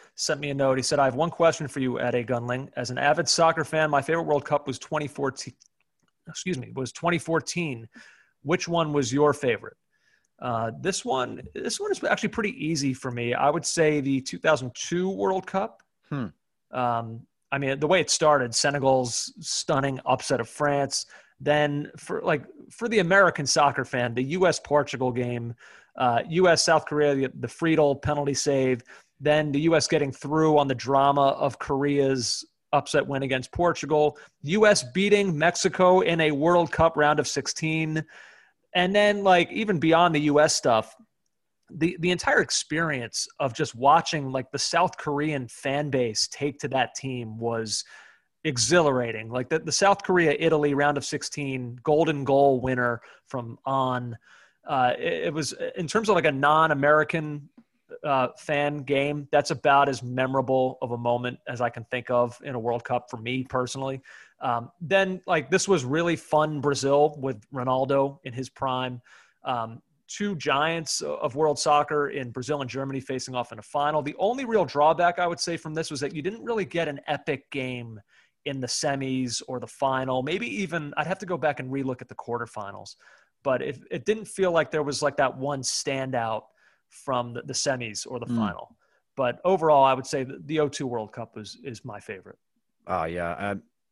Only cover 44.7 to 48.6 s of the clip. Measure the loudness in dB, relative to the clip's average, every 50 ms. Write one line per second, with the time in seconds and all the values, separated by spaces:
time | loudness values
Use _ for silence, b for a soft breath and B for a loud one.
44.7 | 2 2 2 0 -2 -4 -6 -4 -2 -2 -2 -2 -2 -4 -6 -8 -12 -8 -6 -2
45.7 | -2 -2 -2 0 0 0 0 0 0 -2 -4 -4 -4 -4 -6 -6 -6 -6 -8 -4
46.7 | 0 0 0 0 -2 -10 -8 -8 -8 -8 -8 -10 -8 -6 -4 -4 -2 -2 -4 -4
47.7 | -6 -6 -8 B B B B B B B B B B _ -6 -4 -2 -2